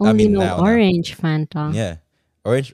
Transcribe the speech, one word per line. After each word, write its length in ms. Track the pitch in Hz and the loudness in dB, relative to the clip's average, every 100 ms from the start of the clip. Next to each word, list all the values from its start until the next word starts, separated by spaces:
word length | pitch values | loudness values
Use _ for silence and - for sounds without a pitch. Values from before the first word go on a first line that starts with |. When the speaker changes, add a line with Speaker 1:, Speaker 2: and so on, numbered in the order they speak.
| 208 | 2
Speaker 1:
only 160 | 214 214 | 4 4
Speaker 2:
mean, 80 | |
Speaker 1:
know 60 | 202 | 2
Speaker 2:
now, 160 | 190 180 | 0 0
now. 60 | |
Speaker 1:
orange 540 | 185 233 196 175 165 - | 2 2 2 0 -4 -6
Fanta. 560 | 165 156 151 160 151 | -4 -2 -4 -6 -6
Speaker 2:
Yeah. 220 | 110 101 80 _ _ _ _ 104 | -4 -6 -8 _ _ _ _ -2
Orange, 280 | 127 131 | -2 -4